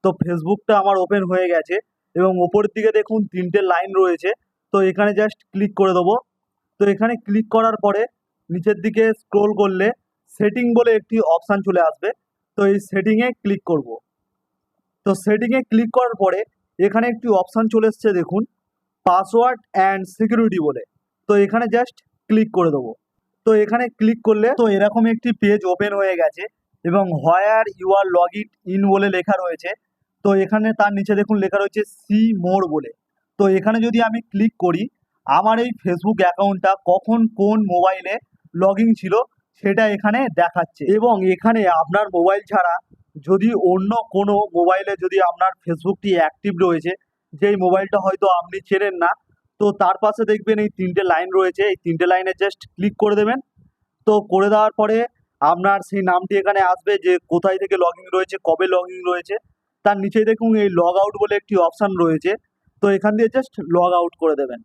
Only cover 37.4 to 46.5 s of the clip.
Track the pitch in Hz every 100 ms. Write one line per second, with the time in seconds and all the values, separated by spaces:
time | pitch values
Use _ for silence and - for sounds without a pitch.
37.4 | 202 220 202 180 190 190 180 220 _ _
38.4 | _ 170 190 196 226 220 185 208 - _
39.4 | _ _ 202 196 220 208 208 226 262 165
40.4 | 170 180 160 _ 143 214 240 208 185 185
41.4 | 220 226 190 165 156 190 208 180 175 202
42.4 | 202 202 175 170 _ _ _ - 147 190
43.4 | 220 208 185 185 196 233 214 190 202 202
44.4 | 208 170 175 185 196 196 180 190 180 -
45.4 | 190 - 170 165 170 185 202 175 156 _
46.4 | 202